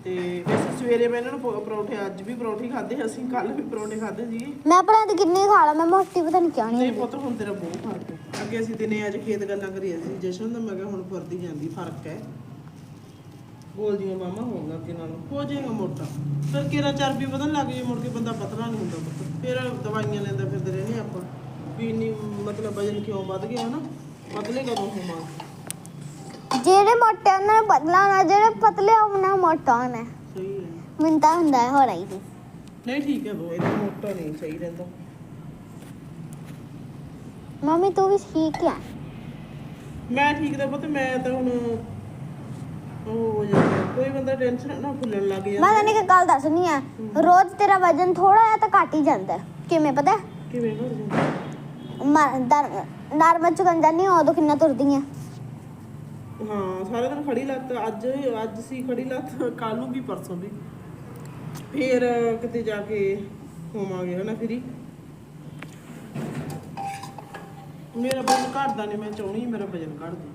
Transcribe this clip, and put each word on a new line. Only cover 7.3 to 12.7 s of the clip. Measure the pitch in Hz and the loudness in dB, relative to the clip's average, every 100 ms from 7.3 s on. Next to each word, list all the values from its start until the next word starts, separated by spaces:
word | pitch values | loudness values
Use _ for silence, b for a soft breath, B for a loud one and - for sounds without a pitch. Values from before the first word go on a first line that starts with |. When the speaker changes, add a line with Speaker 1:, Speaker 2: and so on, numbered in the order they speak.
| 226 | -6
Speaker 1:
ਤੇਰਾ | 208 | -4
ਬਹੁਤ | 196 170 170 | -6 -6 -8
ਫਰਕ | 226 180 - | -6 -8 -10
ਹੈ। | - - - | -14 -12 -8
ਅੱਗੇ | 214 226 | -6 -4
ਅਸੀਂ | 220 214 | -4 -2
ਦਿਨੇ | 214 214 208 | -2 -2 -2
ਅੱਜ | 196 - | -4 -4
ਖੇਤ | 208 196 | -4 -2
ਗੱਲਾਂ | 202 196 | -4 -4
ਕਰੀ | 190 190 | -6 -6
ਜਾਂਦੇ | 170 175 | -4 -6
ਸੀ, | 190 180 | -6 -6
ਜਸ਼ਨ | 180 220 | -4 -6
ਦਾ, | 233 | -6
ਮੈਂ | 226 185 | -6 -6
ਕਿਹਾ | 196 | -6
ਹੁਣ | 190 180 | -8 -8
ਫਰਦੀ | 185 151 175 | -10 -8 -8
ਜਾਂਦੀ, | 175 147 151 190 | -8 -8 -8 -8
ਫਰਕ | 170 - 156 | -10 -10 -12
ਹੈ। | 160 - - - - - | -12 -14 -16 -16 -18 -18